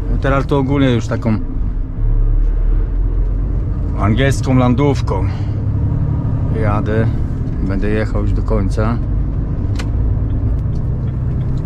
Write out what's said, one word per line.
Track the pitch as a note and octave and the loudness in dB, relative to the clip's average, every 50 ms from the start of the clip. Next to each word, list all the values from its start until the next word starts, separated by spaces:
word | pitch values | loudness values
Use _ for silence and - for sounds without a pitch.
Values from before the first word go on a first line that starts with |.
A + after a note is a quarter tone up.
| - - | 0 0
no | - - | -2 0
teraz | - C#3 C3+ C3+ B2+ | 0 0 0 0 0
to | - D3 C#3 | 0 0 0
ogólnie | C3+ B2+ C#3 C#3 C3+ C3 | 2 2 2 2 4 4
już | A#2+ A2+ G#2+ | 2 2 0
taką | - A#2+ A2+ - A#2+ G#2+ G2 - - - - - - - - - - - - - - - - - - - - - - - - - - - - - - - - - - - - - - - - - - - - - - - - - - - - | -2 -4 -2 0 0 0 0 -2 -2 -2 -2 -2 -2 -2 -2 -4 -4 -2 0 0 2 2 4 4 4 4 4 2 2 2 2 2 2 2 2 2 0 0 0 0 0 0 0 0 0 0 -2 -2 -2 -2 -2 -2 -2 -2 -2 -2 -2 -2 0
angielską | G2+ G2+ A2 A#2 C3+ C#3 - - - C#3 C3 B2+ | 0 2 2 2 2 2 2 0 0 2 2 4
landówką | B2+ B2 B2 C3+ C#3+ C#3+ C3 B2 - - A2+ - G#2 - - - - - - - - - - - - - - - - - - - - - - - - - - G#2+ | 4 4 4 4 2 2 2 2 0 0 0 0 0 -2 -2 -2 -2 -2 -2 -2 -2 -2 0 0 0 0 0 0 0 0 -2 -2 -2 -2 0 0 0 0 0 0
jadę. | G#2+ G#2 G#2 G#2+ G#2+ G#2 G#2+ A2 A2 A2+ A2 - - - - - - - - - - F#2+ | 2 2 2 0 0 0 0 2 2 0 0 0 -2 -2 -2 -2 -2 -2 -2 -2 -2 0
Będę | G2 G2 F#2+ G#2 | 0 0 0 0
jechał | G#2+ G#2+ G#2+ G2+ - G#2 | 0 0 0 0 0 0
już | G#2 G#2 | 0 0
do | G2+ G#2 | 0 0
końca. | G2 - A2+ G#2+ G2+ F#2+ - - G#2+ A2 A#2+ A#2 - - - - - - - - - - - - - - - - - - - - - - - - - - - - - - - - - - - - - - - - - - - - - - - - - - - - - | 0 0 0 0 0 0 0 0 0 0 0 0 -2 -2 -2 -2 -2 -2 -2 -2 -2 -2 -2 -2 -2 -2 -2 -2 -2 -2 0 0 0 0 0 0 0 0 0 0 0 0 0 0 0 -2 -2 -2 -2 -2 -2 -2 -2 -4 -4 -4 -2 -2 -2 -2 -2 -2 -2 -2 -2